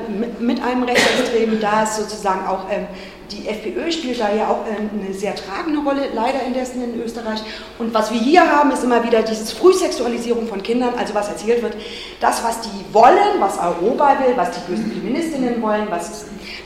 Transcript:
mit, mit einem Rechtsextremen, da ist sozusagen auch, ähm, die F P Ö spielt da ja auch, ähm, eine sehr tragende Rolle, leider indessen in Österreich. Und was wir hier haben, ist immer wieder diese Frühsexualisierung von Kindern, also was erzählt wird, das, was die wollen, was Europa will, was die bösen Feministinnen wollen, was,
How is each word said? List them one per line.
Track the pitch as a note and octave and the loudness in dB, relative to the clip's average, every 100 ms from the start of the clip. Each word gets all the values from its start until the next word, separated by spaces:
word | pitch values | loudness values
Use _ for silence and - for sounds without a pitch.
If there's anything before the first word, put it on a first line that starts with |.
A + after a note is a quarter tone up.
| - | -4
mit, | G3 A#3 - | -4 -4 -2
mit | A#3 - | -2 0
einem | B3 B3 | -2 -2
Rechtsextremen, | A#3+ A#3+ B3+ A#3 A#3+ A#3 A3+ A3 | 2 2 2 2 0 0 2 0
da | G#3 G#3+ | 2 2
ist | G#3+ A3 | 0 -2
sozusagen | G#3 G3+ G3 F3+ - | -6 -4 -2 -2 -2
auch, | F#3+ - | -4 -2
ähm, | F#3+ F#3+ - - - - | -4 -6 -10 -14 -16 -14
die | G#3 F3+ | -12 -8
F | G#3 | -8
P | G3+ - | -6 -4
Ö | E4 | -4
spielt | E4 B3+ A#3 | -4 -4 -2
da | G#3 | 0
ja | G#3+ G#3 | 0 0
auch, | G#3 A3+ | -2 -2
ähm, | G#3 G#3+ G#3 | -4 -4 -4
eine | F#3+ | -6
sehr | F#3+ G3+ | -6 -6
tragende | - - G3 E4 D4 | -6 -8 -6 -2 0
Rolle, | C#4 C#4 C4+ | 0 0 -2
leider | A3 A#3+ C4+ B3+ | -2 -2 -2 -2
indessen | B3 B3 B3+ | -4 -4 -6
in | A#3+ A#3 | -6 -6
Österreich. | A3+ A#3+ A3 G#3+ - - - - | -6 -6 -6 -6 -8 -12 -14 -6
Und | A3+ | -2
was | A3+ G#3+ | 0 0
wir | A#3 | 0
hier | B3 F4 D#4+ | 6 6 8
haben, | D4 C#4 | 6 4
ist | B3 | 2
immer | B3 A#3 | 2 2
wieder | A#3 A3+ | 4 2
diese | A3 G#3+ - | 2 -2 -6
Frühsexualisierung | - F4 F#4 E4 - A#3+ A#3 A#3 A#3 A3 | 4 6 6 2 0 -2 -2 -2 -2 -2
von | G3 | -6
Kindern, | G#3 B3 B3 A#3 | -2 0 0 -2
also | G3 G#3 | -2 -2
was | G3+ | -2
erzählt | E3 G#3 A#3 | -4 0 0
wird, | G#3+ G#3+ - - - - | 0 -6 -10 -12 -14 0
das, | A#3+ - | 0 0
was | A3+ A#3 | -2 -4
die | G#3 G3 F3 | -8 -10 2
wollen, | G#3+ B3 F#4 G#4 E4 | 8 8 8 4 4
was | G3 - | 0 0
Europa | F3 E3+ G3+ C#4+ C#4+ C4+ | -2 0 0 4 4 6
will, | B3+ A#3+ | 4 2
was | A#3 | 0
die | - - | -4 -6
bösen | A3 A3 | -4 -4
Feministinnen | F#3 G#3 D4+ E4 C#4 A#3+ A3+ | -4 -4 -2 -2 -2 -2 0
wollen, | G#3+ G#3 G#3 | 0 0 -2
was, | F3 - - - - - - | -4 -6 -12 -14 -14 -14 -12